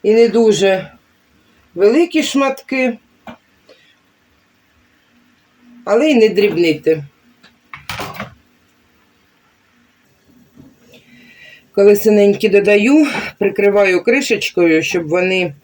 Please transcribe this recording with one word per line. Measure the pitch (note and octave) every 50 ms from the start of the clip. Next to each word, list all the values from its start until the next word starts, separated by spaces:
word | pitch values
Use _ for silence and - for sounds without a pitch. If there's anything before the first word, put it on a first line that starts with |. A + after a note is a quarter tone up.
| -
І | G3+ A3
не | A3+ A#3 A3+
дуже | G3 A#3 A3+ A3 G3+ D#3 G3 G3 F#3+ F#3 F#3+ - - _ _ _ _ _ _ _ _ _ _ _ _ _ _ _ _
великі | E3+ G3 G#3 A#3+ D#4 F4 E4+ - D#4
шматки, | - - - C#4 C#4 C4+ C4+ - - - C4+ C4 B3+ B3 A3 - _ _ _ _ _ - - _ _ _ _ _ _ _ - _ _ _ _ _ _ _ _ _ _ _ _ _ _ _ _ _ _ _ _ _ _ _ _ _ _ _ _ _ _ _ _ _ _ _ _ _ _ - - - -
але | F#3 G3+ A#3 D4 D#4
й | C#4+
не | A#3 A3 A3
дрібнити. | F3+ G3 G3+ G3+ D#3+ E3 F3 D#3+ D3 C#3+ - D#3+ D#3+ D#3 C#3+ - _ _ _ _ _ _ _ _ _ _ _ _ - - - - - - - - - - - - - _ _ _ _ _ _ _ _ _ _ _ _ _ _ _ _ _ _ _ _ _ _ _ _ _ _ _ _ _ _ _ _ _ _ _ _ _ _ _ _ _ _ _ _ - - _ _ _ A#3 A#3+ - - _ _ _ _ - - - - - - - - _ _ _
Коли | G3+ G3+ G#3 G#3
синенькі | G#3 - A3 G#3+ G#3 G3+ G3+ G3 - - G#3
додаю, | F#3 G3+ F3 G#3 G#3 G#3+ G#3+ B3+ C#4+ D#4 D4+ C#4 - G#3 - - - _
прикриваю | G#3 G3 G3 - G3+ G3+ G3 G#3 G3+ F#3+ F3+ F3+
кришечкою, | - - A#3 C#4 - - A3+ G3+ - - - F3+ F3 E3 D#3+ D#3+
щоб | D#3 - - F3 E3+ D3+
вони | E3 F3+ F3+ F#3 F#3+ F#3 F3+ D#3+ C#3+ _